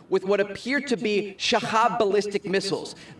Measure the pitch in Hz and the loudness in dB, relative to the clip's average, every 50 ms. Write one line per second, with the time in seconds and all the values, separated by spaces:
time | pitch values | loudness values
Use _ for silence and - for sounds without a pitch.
0 | - - 180 190 185 190 208 202 202 202 196 - - 240 277 285 277 285 240 175 | -6 -2 -2 -2 2 2 2 2 2 -2 -4 -10 -4 -2 -2 -2 0 0 -2 0
1 | 233 214 208 180 208 196 196 - - - 240 208 233 - 214 220 233 240 - 233 | 0 0 0 0 0 -2 -8 -4 -2 0 0 0 0 2 2 4 4 4 4 2
2 | 220 196 196 208 196 208 202 190 - 170 190 196 190 196 156 - - - - - | 2 4 4 2 2 0 -4 -4 -2 0 -2 0 0 0 -4 -4 -4 -10 -14 -16
3 | - - - | -18 -20 -16